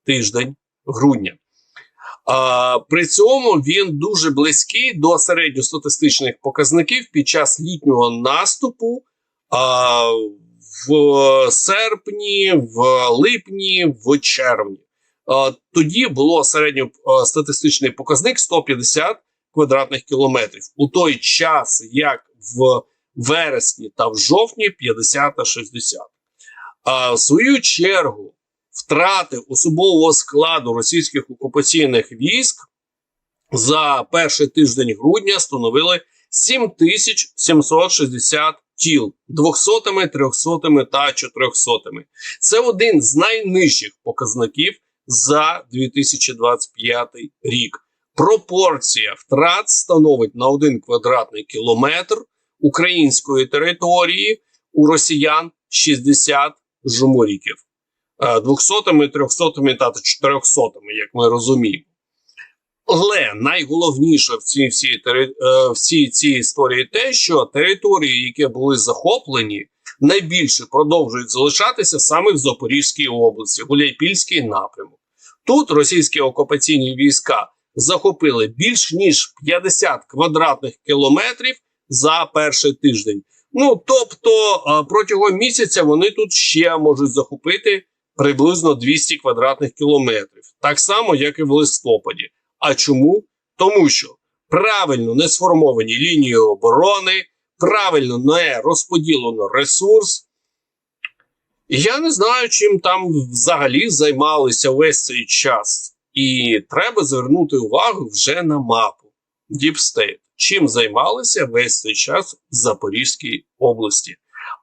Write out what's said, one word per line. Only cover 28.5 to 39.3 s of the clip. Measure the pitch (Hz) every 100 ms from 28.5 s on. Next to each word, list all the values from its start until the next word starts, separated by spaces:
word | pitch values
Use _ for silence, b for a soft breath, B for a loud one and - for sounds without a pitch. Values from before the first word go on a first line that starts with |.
| _ _
втрати | - - 143 180 190 170 123 -
особового | 131 170 156 190 165 160
складу | 151 - 143 160 160 120
російських | 117 110 170 151 139 -
окупаційних | - 131 151 139 160 139 120 -
військ | 113 147 240 254 - - _ _ _ _ _ _ _ _
за | 123 113 156 151 135 -
перший | 165 156 - 143
тиждень | - 143 120 120 104
грудня | 135 214 196 196
становили | - 131 117 131 175 175 - _ _
сім | - - 254 220
тисяч | - 165 214 226 214 - -
сімсот | - 160 143 160 180
шістдесят | - 139 123 - 151 156 156 _ -
тіл, | 165 147 107 -
двохсотими, | -